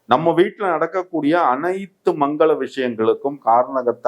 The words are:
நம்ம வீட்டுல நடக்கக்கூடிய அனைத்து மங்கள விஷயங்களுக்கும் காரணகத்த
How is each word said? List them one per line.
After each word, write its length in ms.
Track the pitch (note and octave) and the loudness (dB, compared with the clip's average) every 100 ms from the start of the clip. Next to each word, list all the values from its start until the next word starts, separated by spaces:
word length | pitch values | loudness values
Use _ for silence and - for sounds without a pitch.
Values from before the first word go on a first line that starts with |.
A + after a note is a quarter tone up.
| - | 0
நம்ம 240 | B2+ E3 | 2 2
வீட்டுல 340 | E3 G3+ G3+ G3 | 2 0 -2 -4
நடக்கக்கூடிய 640 | D#3 E3 F#3+ F3+ E3 D3 F3 | -2 -2 -4 -6 -4 0 2
அனைத்து 680 | D3 B2+ E3+ F#3+ G3 _ - | 2 0 -2 -6 -8 _ -4
மங்கள 380 | D#3+ C#3+ D3+ D#3+ C#3+ | 0 -2 2 2 2
விஷயங்களுக்கும் 800 | B2+ - B2+ A2+ A2 A2 C#3 C#3+ | -2 -4 -4 0 0 0 -2 -4
காரணகத்த 640 | A#2 A#2+ B2+ C3+ A#2+ A2+ | 2 2 2 -2 -2 -2